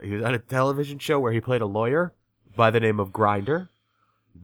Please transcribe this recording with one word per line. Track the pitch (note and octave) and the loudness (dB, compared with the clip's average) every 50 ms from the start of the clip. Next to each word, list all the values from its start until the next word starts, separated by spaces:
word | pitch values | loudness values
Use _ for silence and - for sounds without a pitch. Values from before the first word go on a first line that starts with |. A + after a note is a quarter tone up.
he | - G2+ | -8 -6
was | G2+ G#2 A2 | -6 -4 -2
on | A#2 B2+ | -2 -2
a | A#2 | -4
television | - - C3 B2+ C3 C#3 C#3 C#3+ D3 C#3+ C#3+ C#3 | -4 -4 -2 0 0 0 0 -2 -4 -6 -8 -10
show | - - D3+ C#3+ | -4 0 0 0
where | C3 A#2 | 2 0
he | A2+ A2+ | 0 -2
played | A2 B2 B2+ A#2+ | 0 0 -2 0
a | A2+ | 0
lawyer | G2+ G2 G#2+ A2+ A#2+ C#3 E3 F3+ F3 - _ _ _ _ _ _ _ - | -2 -2 -2 0 0 0 0 -2 -2 -6 _ _ _ _ _ _ _ 0
by | - A#2 A2 | 4 4 4
the | G#2+ A#2 | 4 4
name | A2+ A2 G#2+ G#2 | 2 2 2 0
of | G2+ F#2+ | -2 -4
Grinder. | - A2 G#2+ G#2 G#2 G2+ G2 B2 D3+ F3 F#3 - _ _ _ _ _ _ _ _ _ _ _ _ _ F2 | 0 0 2 2 2 0 0 -2 -2 -2 -4 -8 _ _ _ _ _ _ _ _ _ _ _ _ _ -20